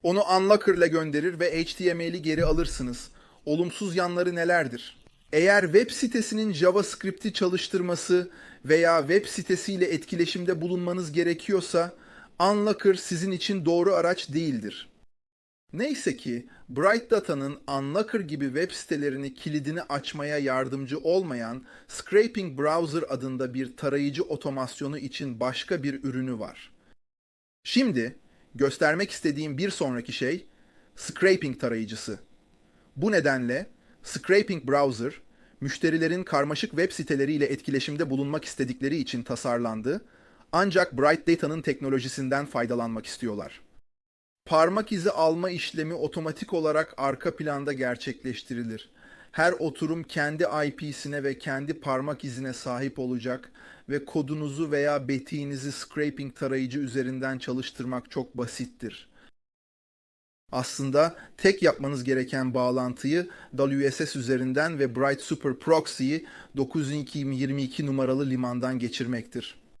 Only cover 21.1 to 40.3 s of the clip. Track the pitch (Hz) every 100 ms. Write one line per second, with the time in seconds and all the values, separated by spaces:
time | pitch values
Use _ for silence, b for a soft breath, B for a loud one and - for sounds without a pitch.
21.1 | 185 180 123 113 127 B B B - -
22.1 | 196 233 226 185 135 147 160 165 160 -
23.1 | 131 131 127 131 127 131 - 147 143 143
24.1 | 139 - 151 147 135 127 - 139 151 127
25.1 | - 139 113 123 127 - 175 139 135 139
26.1 | 127 131 117 98 - - _ b - _
27.1 | _ _ _ _ _ - 240 262 131 117
28.1 | - b b b 113 139 - 156 165 202
29.1 | - 160 143 156 135 196 - 143 123 117
30.1 | - 131 180 - b b b b - -
31.1 | - 190 185 147 123 127 113 107 110 -
32.1 | 101 - - _ b b b b - 196
33.1 | 196 147 131 120 131 202 b b b -
34.1 | - - 196 208 170 123 143 139 110 123
35.1 | - - b b b 135 - 170 165 160
36.1 | 180 - 143 143 151 - - 190 - 147
37.1 | 139 139 151 143 139 - 135 135 147 160
38.1 | 135 139 156 - - 127 127 135 156 127
39.1 | 123 120 123 135 120 117 110 117 190 b
40.1 | b b